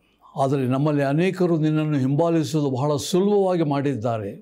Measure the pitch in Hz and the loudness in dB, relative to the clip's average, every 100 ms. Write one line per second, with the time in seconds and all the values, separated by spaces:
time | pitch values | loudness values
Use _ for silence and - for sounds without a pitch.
0 | _ _ - 156 135 143 123 135 151 147 | _ _ -14 -2 0 0 0 0 0 0
1 | 139 147 185 185 180 165 156 156 156 147 | 0 0 0 0 0 2 0 0 0 0
2 | 131 147 170 165 135 156 143 123 147 147 | 0 2 2 0 0 -2 -2 -2 -2 -2
3 | - 180 196 208 190 180 151 143 143 120 | 0 0 2 2 2 0 0 0 0 -2
4 | 120 113 98 - | -4 -4 -6 -10